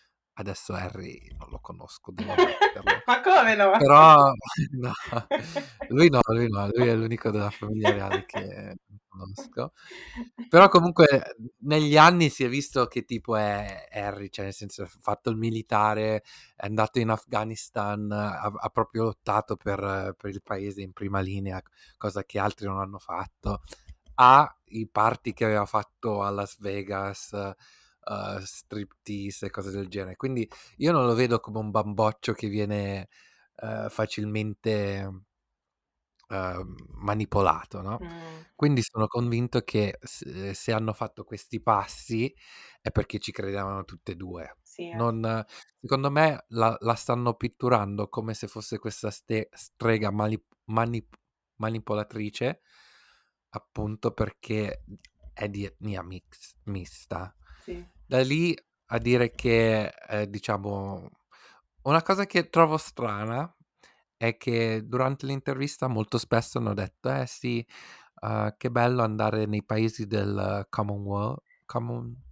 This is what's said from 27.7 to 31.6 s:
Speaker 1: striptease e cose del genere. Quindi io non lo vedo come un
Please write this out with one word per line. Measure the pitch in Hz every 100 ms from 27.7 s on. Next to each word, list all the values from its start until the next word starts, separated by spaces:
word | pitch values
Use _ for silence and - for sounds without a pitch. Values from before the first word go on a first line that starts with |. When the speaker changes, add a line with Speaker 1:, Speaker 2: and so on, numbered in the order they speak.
| _ _ _ - 104 101 98
Speaker 1:
striptease | 98 - - 107 101 _ - 104 101 92 101
e |
cose | - 98
del | 98 95
genere. | 98 92 92
Quindi | 131 131 110 - - -
io | 143
non | 165 123
lo | 117
vedo | 123 117
come | -
un | 107